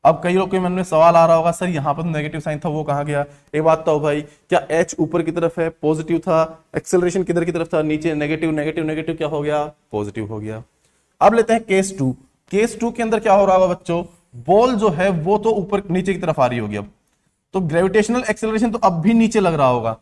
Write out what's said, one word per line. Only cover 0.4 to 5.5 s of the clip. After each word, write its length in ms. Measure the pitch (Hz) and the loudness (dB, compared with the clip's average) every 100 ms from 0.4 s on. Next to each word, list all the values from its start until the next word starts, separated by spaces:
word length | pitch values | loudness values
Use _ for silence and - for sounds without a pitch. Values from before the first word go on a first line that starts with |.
| 190 | 0
के 100 | 190 | -2
मन 120 | 185 | -2
में 100 | 180 | -4
सवाल 320 | 180 156 165 170 | -2 4 6 6
आ 100 | 165 | 6
रहा 100 | 165 | 4
होगा, 140 | 165 | 2
"सर, 160 | 165 208 | -2 -4
यहाँ 260 | 160 147 | -2 -4
पर 100 | 143 | -4
नेगेटिव 360 | 170 156 151 160 | -4 -4 -4 -6
साइन 180 | 156 147 | -6 -6
था, 100 | 170 | -4
वो 160 | 151 | -6
कहाँ 200 | 151 143 | -4 -4
गया?" 200 | 143 143 143 - _ | -2 -4 -4 -10 _
एक 80 | 147 | 0
बात 160 | 160 160 | 2 2
बताओ 220 | 160 151 | 2 0
भाई, 220 | 151 147 | 0 -2
क्या 440 | 147 _ _ 180 - | -6 _ _ -2 0
एच 240 | 160 175 - | 0 0 0
ऊपर 240 | 151 165 | -2 0
की 100 | 165 | -2
तरफ 260 | 170 165 | -2 -2